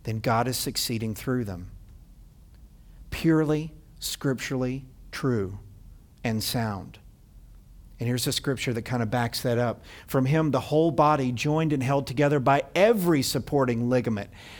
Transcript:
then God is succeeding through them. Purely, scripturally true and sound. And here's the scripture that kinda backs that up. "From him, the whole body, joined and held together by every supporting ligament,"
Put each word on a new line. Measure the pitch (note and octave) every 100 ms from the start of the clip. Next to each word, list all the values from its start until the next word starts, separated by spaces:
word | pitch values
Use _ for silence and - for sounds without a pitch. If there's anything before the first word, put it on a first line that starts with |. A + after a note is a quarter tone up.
then | - A2
God | B2 A#2 A#2+
is | A#2+
succeeding | C#3+ G#2+ - A#2 A2
through | G#2 - B2+
them. | G#2 F2 F2+ - - - - - - - - - - - - - -
Purely, | - E3 D#3 D3+ D3+ D#3 - - -
scripturally | - - C#3 B2 - C3 B2+ C3+ - - -
true | - C3+ A#2 F#2+ G2 - - - - - -
and | A#2+ A2
sound. | - A#2+ A2 G2 - - - - - - - - - - - -
And | A#2
here's | B2
the | C#3+
scripture | - D3 B2 C3+
that | A#2
kinda | G#2+ A#2+
backs | A2 B2 A#2 -
that | B2+ A#2+
up. | A#2+ - - - -
"From | C3+
him, | C3 D#3 D#3
the | B2+
whole | - D3+ E3
body, | C#3+ D3 D3 B2+
joined | A#2+ D3+ D#3 D#3+
and | C#3+
held | B2+ C#3 C3
together | B2 C#3+ D3
by | B2+ C#3+ -
every | E3+ G#3+ A3 F3 D3
supporting | B2 C3+ - C#3+ B2 A#2 A#2+
ligament," | B2+ A#2 G#2 G2+ - -